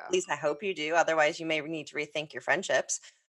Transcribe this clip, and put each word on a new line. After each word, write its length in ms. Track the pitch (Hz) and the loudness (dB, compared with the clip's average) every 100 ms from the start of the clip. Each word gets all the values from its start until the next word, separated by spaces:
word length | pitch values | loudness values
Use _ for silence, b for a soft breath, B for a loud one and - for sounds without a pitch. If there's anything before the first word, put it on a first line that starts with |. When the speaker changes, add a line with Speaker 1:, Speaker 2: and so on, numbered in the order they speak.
| - | -2
Speaker 1:
at 40 | |
Speaker 2:
Yeah. 20 | |
Speaker 1:
least 160 | 185 180 | -2 0
I 60 | 147 | -2
hope 260 | 151 151 | -2 -2
you 120 | 196 | -4
do, 200 | 156 151 | -4 2
otherwise 440 | 165 156 160 151 170 | 4 4 4 4 2
you 60 | 160 | -2
may 140 | 156 | -2
re-, 100 | 147 | -2
need 160 | 160 135 | -6 -6
to 80 | 127 | -6
rethink 360 | 120 151 151 | -6 -6 -8
your 100 | 120 | -4
friendships. 580 | - 151 170 135 - - B B _ | 0 0 2 0 0 -6 B B _